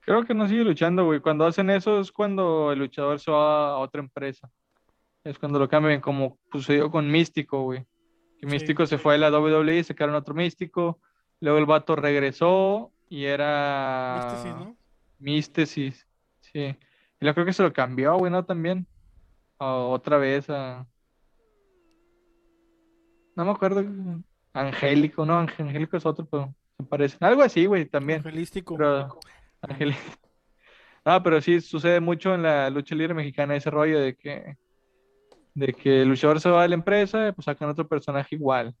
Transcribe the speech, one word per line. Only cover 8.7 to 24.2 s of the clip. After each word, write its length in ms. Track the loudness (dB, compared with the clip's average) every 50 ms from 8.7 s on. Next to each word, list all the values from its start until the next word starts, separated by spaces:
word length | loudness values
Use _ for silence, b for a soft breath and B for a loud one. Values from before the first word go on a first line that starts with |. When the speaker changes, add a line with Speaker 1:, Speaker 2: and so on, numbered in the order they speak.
| 0 0 0
Speaker 1:
se 100 | 0 0
fue 180 | 0 4 4 4
de 40 | 6
la 100 | 6 4
W 220 | 4 4 4 4 4
W 240 | 4 4 2 2 0
E, 60 | 0
sacaron 300 | -2 -4 -4 -2 -2 -2
otro 180 | -2 -4 -4 -4
Místico. 640 | -2 -2 -4 -4 _ -12 -8 _ -2 -2 -2 -2 _ _ _ _ _ _ _ _ _
Luego 180 | -2 2 2 2
el 80 | 4
vato 300 | 4 2 2 4 0 -2
regresó 920 | 0 2 0 0 2 0 -2 -2 0 2 4 4 4 4 2 0 -2 -4 -10 _ _ _ _
y 160 | -12 -8 -6
era 880 | -4 -2 -2 -2 0 0 0 -2 -2 -2 -4 -4 -4 -4 -4 -4 -6 -6 -6 -6
Speaker 2:
Místesis, 300 | -6 -8 -8 -8 -10 -12
¿no? 200 | -12 -14 -16 -18 _ _ _ _ _ _ _ _ _
Speaker 1:
Místesis, 920 | -8 -4 -4 -4 -4 -4 _ -2 -2 -2 -2 -8 -8 -8 -8 _ _ _ _ _ _ _ _ _
sí. 340 | _ _ _ -8 -8 -8 -8 _ _ _ _ _ _ _ _ _
Y 60 | -2
yo 80 | -2 0
creo 100 | 0 0
que 80 | -2 0
se 100 | 2 2
lo 80 | 0 2
cambió, 420 | 0 -2 -2 -2 -2 0 2 2
güey, 160 | 2 2 0 0
¿no? 100 | -2 -2
También. 400 | -4 -6 -4 -2 -4 -4 -4 -6 _ _ _ _ _ _ -20 _ _ _ _ _ _ _ _
A 160 | -6 -4 -4
otra 420 | -2 -2 -2 -2 -4 -2 2 2
vez 320 | 2 2 2 0 -2 -4 -6
a, 380 | -8 -8 -8 -10 -12 -14 -16 -20 _ _ _ _ _ _ _ _ _ _ _ _ _ _ _ _ _ _ _ _ _ _ _ _ _ _ _ _ _ _ _ _ _ _ _ _ _ _ _ _ _ _ _ _ _ _ _ _ _
no 80 | -6 -2
me 60 | -2
acuerdo. 340 | -2 0 0 0 0 0 -2 -4 -6 -10 -8 -8 -8 -10